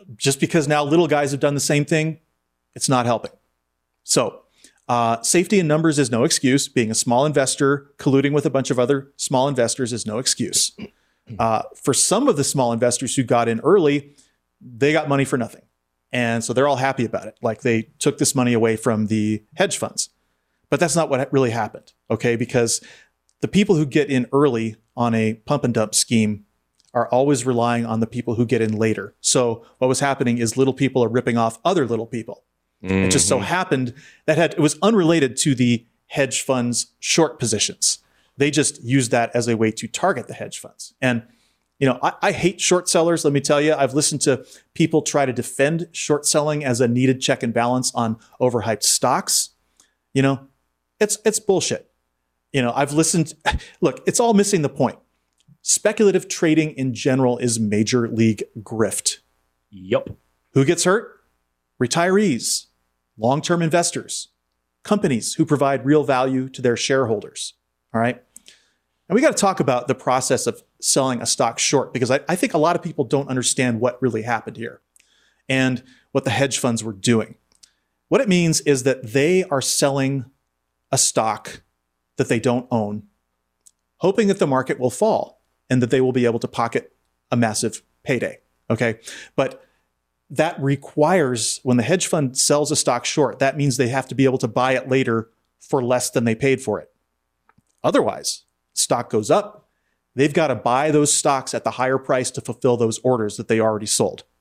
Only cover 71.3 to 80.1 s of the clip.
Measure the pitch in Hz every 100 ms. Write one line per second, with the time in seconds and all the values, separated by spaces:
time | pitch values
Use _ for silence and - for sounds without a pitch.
71.3 | - 120 120 - 143 - 117 117 139 -
72.3 | 185 262 165 156 175 170 147 120 139 139
73.3 | 127 120 - 127 110 123 - 131 110 110
74.3 | 113 - 113 117 - _ _ _ _ _
75.3 | _ - 131 131 127 - _ _ 139 131
76.3 | 110 139 - 127 117 110 98 123 113 -
77.3 | - _ _ _ _ _ _ - 196 247
78.3 | 180 170 151 147 135 127 127 113 135 151
79.3 | 185 180 139 - - 143 139 135